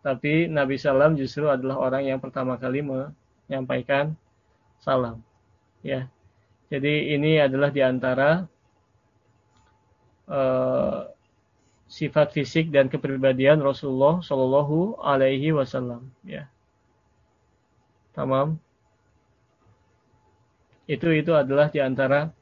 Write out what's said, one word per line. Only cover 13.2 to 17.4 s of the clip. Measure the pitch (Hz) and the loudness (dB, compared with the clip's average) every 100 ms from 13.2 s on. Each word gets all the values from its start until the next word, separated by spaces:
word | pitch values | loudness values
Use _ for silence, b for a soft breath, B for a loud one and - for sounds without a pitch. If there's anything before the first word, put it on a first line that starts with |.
| 135 131 135 156 | 2 4 4 4
Rasulullah | 139 135 143 131 139 175 | 4 -2 -4 2 4 2
Shallallahu | 165 135 131 139 147 156 190 - | -2 0 2 2 2 0 -2 -4
Alaihi | 143 139 135 135 151 | 0 2 2 2 0
Wasallam. | 156 131 135 123 120 131 _ | 0 -2 -4 -8 -10 -16 _
Ya. | 190 - 139 _ _ _ _ _ _ _ _ _ | -16 -16 -16 _ _ _ _ _ _ _ _ _